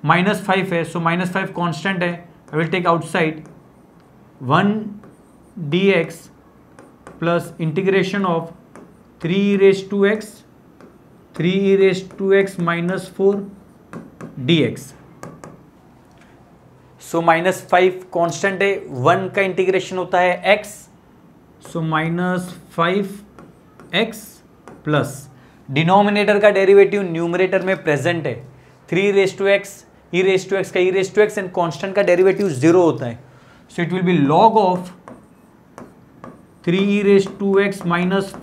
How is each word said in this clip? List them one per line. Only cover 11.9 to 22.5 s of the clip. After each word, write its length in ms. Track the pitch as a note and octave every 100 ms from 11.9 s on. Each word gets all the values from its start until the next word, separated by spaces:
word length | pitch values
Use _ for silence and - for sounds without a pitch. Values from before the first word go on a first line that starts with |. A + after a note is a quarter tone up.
| F3+ - -
to 160 | G3 G3
x 180 | F#3+ F#3 E3+
minus 380 | E3+ F3 F#3 - -
four 160 | G3 G3+ G3+ - - - - - - - - - B2+
dx। 400 | E3 A#2+ A2 - - - - - - - - - _ - - _ - - - - - - - - -
So, 200 | - E3
माइनस 420 | E3 D#3+ F3+ F#3 -
फ़ाइव 320 | F3+ F#3 F3+ -
कांस्टेंट 480 | F3 E3+ D#3 G3 F#3+
है, 140 | G3 G3 -
वन 400 | C3+ C3 F#3 F#3+ F#3+
का 60 |
इंटीग्रेशन 560 | G3 F3+ F#3 F#3 F3+ F#3
होता 220 | F3+ F3+
है 380 | F3+ F3 F#3 G#3
x, 180 | - - - _ _ - - _ _ _ -
so 120 | E3+
माइनस 720 | D#3+ D#3 D#3+ E3+ F3+ F3+ F3+